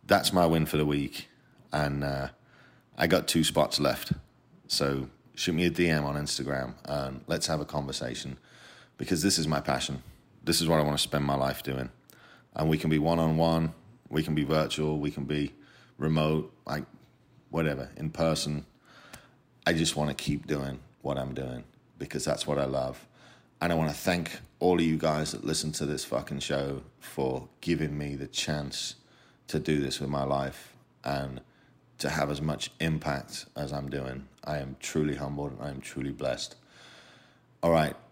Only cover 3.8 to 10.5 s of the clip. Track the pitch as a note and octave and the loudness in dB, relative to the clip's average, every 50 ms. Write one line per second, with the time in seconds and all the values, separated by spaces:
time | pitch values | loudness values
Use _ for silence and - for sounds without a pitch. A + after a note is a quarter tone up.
3.8 | D2 C2 B1+ - - - - - - - _ _ _ _ - - _ - - - | 2 2 0 0 0 -2 -2 -2 -2 -20 _ _ _ _ -20 -20 _ -4 0 0
4.8 | C#2+ C#2 C#2 C2+ C2+ C2 - _ _ - _ - - - E2+ D#2 F2+ F2 D#2 E2+ | 2 2 0 -2 -4 -6 -10 _ _ -20 _ -4 -2 0 2 4 2 2 4 4
5.8 | F2+ E2+ D#2+ D2+ D2 C#2+ C#2+ D2 D2 D2 - - C2 C2+ C#2 C2+ C2 A#1+ B1 - | 4 4 4 2 2 0 -2 -2 -2 -2 -4 -4 -2 -2 -2 -2 -2 -4 -8 -12
6.8 | - - C#2+ C#2+ C#2 C2+ C2+ B1+ - - E2+ D#2 - - E2 D#2 D2 - - - | -8 -4 -4 -2 -2 -4 -6 -10 -4 -4 -2 0 0 0 0 -2 -2 -2 -4 -4
7.8 | C#2+ C2+ C2+ - - B1 A#1+ - - C2+ C2+ - _ - - - - - - - | -4 -4 -6 -4 -4 -4 -6 -6 -8 -10 -10 -12 _ -20 -20 -20 -20 -20 -20 -20
8.8 | - _ _ _ - - F#2 E2 D2+ G2+ F#2 F2 D#2 D2 D2+ C#2+ - - C#2 C2 | -20 _ _ _ -2 0 0 2 4 4 4 4 2 2 0 0 0 0 -2 0
9.8 | - - C#2 C2+ - - - - _ _ - - - - | 0 -4 -6 -6 -8 -14 -20 -20 _ _ -20 -8 -2 0